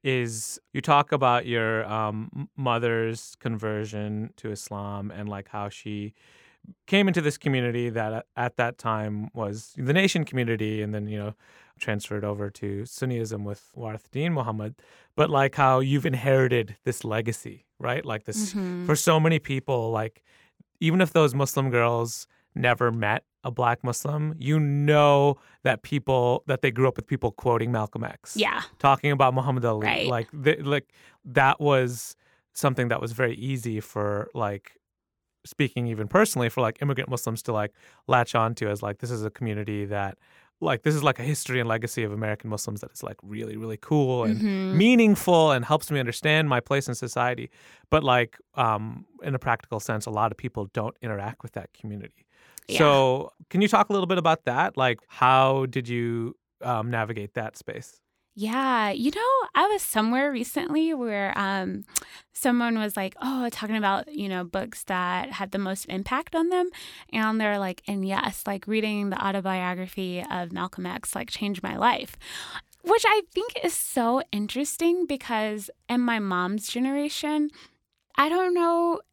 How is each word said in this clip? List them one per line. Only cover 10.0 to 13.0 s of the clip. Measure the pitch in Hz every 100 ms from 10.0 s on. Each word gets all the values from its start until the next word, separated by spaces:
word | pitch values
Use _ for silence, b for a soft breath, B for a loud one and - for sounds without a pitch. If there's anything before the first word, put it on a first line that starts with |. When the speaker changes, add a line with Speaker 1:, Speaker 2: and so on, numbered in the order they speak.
| 196 185
Speaker 1:
community, | 151 131 117 113 107 107
and | 107
then, | 107 104
you | 107
know, | 104 107 b b b _
transferred | - 104 - 107
over | 104 104 101
to | - 101 101
Sunniism | 120 -